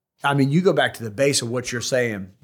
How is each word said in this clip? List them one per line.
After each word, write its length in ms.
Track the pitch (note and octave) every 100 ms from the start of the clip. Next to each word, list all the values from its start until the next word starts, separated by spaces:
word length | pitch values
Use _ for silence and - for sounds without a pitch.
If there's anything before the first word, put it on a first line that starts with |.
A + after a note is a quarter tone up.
| _ _
I 120 | C#3+
mean, 160 | C#3 C3+
you 80 | D#3+
go 120 | F#3
back 220 | C#3+ B2
to 100 | -
the 60 | A2+
base 320 | G#2 C#3+ C3+
of 80 | A#2
what 220 | B2 B2
you're 80 | B2
saying, 500 | - B2+ A#2+ G2+ F#2+ _